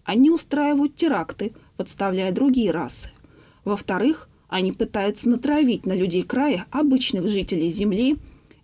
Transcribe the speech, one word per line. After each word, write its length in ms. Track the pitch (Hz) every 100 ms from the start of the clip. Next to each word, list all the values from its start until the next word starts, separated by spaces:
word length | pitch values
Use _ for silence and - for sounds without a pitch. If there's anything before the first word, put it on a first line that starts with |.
они 260 | - 208 285
устраивают 640 | 330 - 277 294 285 285
теракты, 600 | - 330 208 160 - 131 - - -
подставляя 540 | 185 - 196 185 190
другие 400 | 196 269 254 208
расы. 400 | 160 123 - - - - - - _
Во-вторых, 640 | - 208 - 185 247 311 - _ -
они 240 | 185 185
пытаются 580 | 185 220 214 202 208 240
натравить 580 | 240 285 294 269 208 -
на 60 |
людей 300 | 190 185 175
края 440 | 175 254 294 180 -
обычных 560 | 269 294 254 - 190 185
жителей 420 | 202 180 180 165
Земли 480 | 165 202 190 262 294 - - _ _